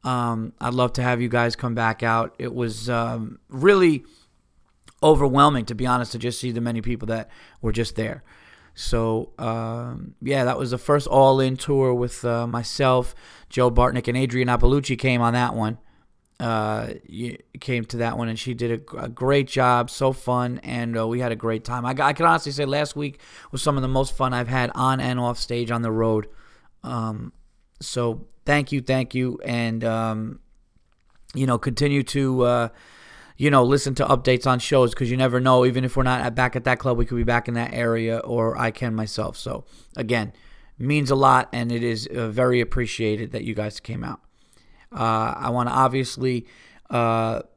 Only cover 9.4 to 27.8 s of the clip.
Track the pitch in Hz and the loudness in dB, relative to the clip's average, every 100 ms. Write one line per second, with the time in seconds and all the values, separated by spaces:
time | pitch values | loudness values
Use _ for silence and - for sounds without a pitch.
9.4 | 113 113 113 117 120 120 - - 123 139 | -4 -4 -6 -8 -10 -10 -14 -10 -2 0
10.4 | 123 127 127 123 - 147 135 135 135 135 | 0 0 -2 -4 2 0 4 6 6 6
11.4 | 131 131 - 139 131 123 120 - 120 117 | 2 -2 0 2 2 2 -2 -4 -2 -2
12.4 | 117 117 113 - 135 127 123 - - - | -2 -4 -6 0 2 4 0 -8 -20 -20
13.4 | - - 123 117 127 123 - 123 135 127 | -8 2 4 4 4 2 -2 -2 -2 0
14.4 | 123 120 123 139 135 123 131 123 117 120 | 0 4 6 4 0 -2 0 2 2 2
15.4 | 120 113 110 113 - _ _ _ _ _ | 0 -2 -4 -6 -14 _ _ _ _ _
16.4 | 120 113 107 110 113 - - 95 117 - | -4 -2 -2 -4 -6 -12 -14 -10 -10 -10
17.4 | _ - - 123 110 117 117 117 117 113 | _ -14 -4 -4 -4 -4 -4 -2 -4 -4
18.4 | 127 117 117 117 - - 123 117 127 139 | -6 -4 -2 -4 -6 -10 -10 -4 2 2
19.4 | 127 - 127 120 120 - 135 131 - 123 | 2 0 2 2 0 0 -2 -2 -2 -2
20.4 | 123 123 - 120 117 113 113 120 123 117 | -2 -6 -8 -6 -4 -4 -2 -2 -4 -4
21.4 | 117 110 113 123 120 131 143 147 165 165 | -4 -4 -4 -6 -4 0 0 2 2 2
22.4 | 147 139 139 139 147 143 143 135 - - | -2 -4 -2 -2 -2 -6 -8 -10 -20 -20
23.4 | - 127 - 139 131 131 131 - 131 123 | -10 -4 0 0 2 0 0 0 0 -2
24.4 | 120 131 120 - 127 131 127 123 123 117 | -2 0 -2 0 0 2 0 -2 -2 -4
25.4 | - 120 117 117 117 110 113 110 107 - | -4 -4 -2 -2 -2 0 2 0 -2 -14
26.4 | - - _ _ - 120 113 110 120 - | -20 -20 _ _ -10 -6 -6 -8 -12 -16
27.4 | - _ _ _ | -20 _ _ _